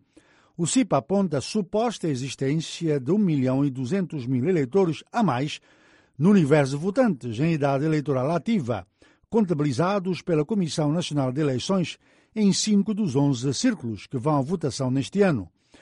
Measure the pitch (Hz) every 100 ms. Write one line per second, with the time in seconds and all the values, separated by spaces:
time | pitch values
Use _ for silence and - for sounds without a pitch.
0 | _ _ _ _ _ - 160 262 220 143
1 | - 196 190 143 - 214 175 208 240 -
2 | 165 127 135 - 139 156 - - 160 147
3 | 123 208 196 147 127 131 143 127 123 196
4 | 170 156 123 127 151 175 127 196 180 143
5 | - 233 196 123 147 - _ _ _ _
6 | _ - 170 202 143 151 135 143 185 208
7 | 247 143 120 110 165 160 143 139 160 156
8 | 139 131 131 170 - 220 117 104 - _
9 | _ _ - 226 180 151 151 120 175 208
10 | 180 175 - 156 147 214 160 - 147 160
11 | - 143 131 131 147 127 - 190 160 -
12 | _ _ _ 220 202 - 220 202 196 214
13 | 196 131 143 123 135 127 262 220 120 104
14 | - 131 135 147 135 185 143 - 127 135
15 | 127 196 196 123 90 _ _ -